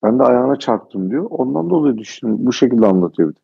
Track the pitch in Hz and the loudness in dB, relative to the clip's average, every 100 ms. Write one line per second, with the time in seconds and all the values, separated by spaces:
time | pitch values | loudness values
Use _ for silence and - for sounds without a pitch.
0 | - 120 131 123 127 139 - 110 - 95 | 0 2 4 2 2 -2 -2 -4 -4 -6
1 | 92 123 196 - 127 143 170 175 147 113 | -4 -4 -6 -4 -4 -2 0 0 0 -2
2 | 110 - 113 107 123 120 127 117 110 95 | -8 -10 -6 -2 -2 0 2 4 4 4
3 | 90 - 80 - | 0 0 -2 -2